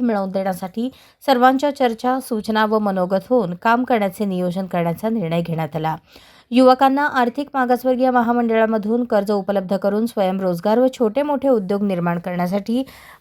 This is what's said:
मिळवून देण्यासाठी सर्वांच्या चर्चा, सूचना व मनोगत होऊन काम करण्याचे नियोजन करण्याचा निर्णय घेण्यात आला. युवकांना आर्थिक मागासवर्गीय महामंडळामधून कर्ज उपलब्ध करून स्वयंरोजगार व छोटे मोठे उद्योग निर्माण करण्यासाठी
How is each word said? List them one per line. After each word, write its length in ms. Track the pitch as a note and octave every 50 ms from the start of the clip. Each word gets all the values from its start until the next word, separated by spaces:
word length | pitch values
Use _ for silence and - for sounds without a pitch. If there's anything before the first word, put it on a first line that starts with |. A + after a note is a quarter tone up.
मिळवून 300 | B3 A#3 A3 G3+ G3 F#3+
देण्यासाठी 580 | F#3 G3 F#3+ G3 F#3 F3 F#3+ F3+ - A3+ A#3+ C4 - - - _ _ _ -
सर्वांच्या 460 | D4 C4 B3 B3 C4 C4+ C4 D4 D4 C#4
चर्चा, 420 | - C4 A#3+ A3+ A3 - B3 C4 C4+
सूचना 440 | B3+ - A#3+ G#3+ G#3+ - A3 G#3+ A3
व 120 | G#3 A3 A3
मनोगत 500 | G#3+ G3+ F#3+ F#3+ F3+ F#3 G3 F#3+ F#3 -
होऊन 260 | B3+ B3 G3+ E3+ F3 F3
काम 220 | - A3+ A#3 A#3+ B3+
करण्याचे 400 | - B3+ A3 G3+ F#3+ F3 - G#3+
नियोजन 420 | G3+ F#3 F3+ F3+ F3+ E3+ F#3+ F#3+
करण्याचा 420 | F3+ - F3 E3+ E3+ E3 - - A3
निर्णय 320 | A3+ A#3 E3+ E3 E3 F3
घेण्यात 340 | E3+ E3+ D#3+ D#3+ D#3+ D#3 -
आला. 180 | D#3+ D#3 D#3+ D#3+ D#3+ - _ - - - - - - _ -
युवकांना 560 | A#3+ B3 C4 B3+ B3+ B3 C4+ C4+ C4+ C#4 C#4+ D4
आर्थिक 360 | C#4+ C4 B3 A#3+ A#3+ C#4+ C#4+ - -
मागासवर्गीय 560 | C4 B3+ A#3+ B3 B3 B3+ C4 B3+ A#3+ B3+ B3+
महामंडळामधून 960 | B3 B3 A3+ A3+ A#3+ A#3+ A#3+ A3+ A3+ A3+ A3 A3 A3+ G#3+ G3 G#3 A#3 A#3+ B3
कर्ज 260 | A#3 A3+ G#3 G3 G#3
उपलब्ध 460 | G#3 G3+ F#3+ - G3 G3 F#3 F3+ G3+
करून 300 | F#3+ G3+ G3 G3+ G#3+ A3+
स्वयंरोजगार 720 | A#3 - A3 F#3+ F#3 F#3+ F#3+ F#3+ F#3 F3 E3+ E3+ G#3 A3 A#3+
व 80 | B3+ B3+ B3+ -
छोटे 240 | B3 G#3+ G#3 C#4
मोठे 260 | D4 D4 C#4+ C4+ C4+ C#4
उद्योग 340 | B3+ A3 F#3+ F3+ G3+ G3+
निर्माण 360 | G#3 G3+ F#3+ F3 E3+ E3+ E3+ F3
करण्यासाठी 640 | - F#3 F3+ F3 F3 F3 F#3+ G#3 G3 - A3+ B3+ C4+ - - - - - - -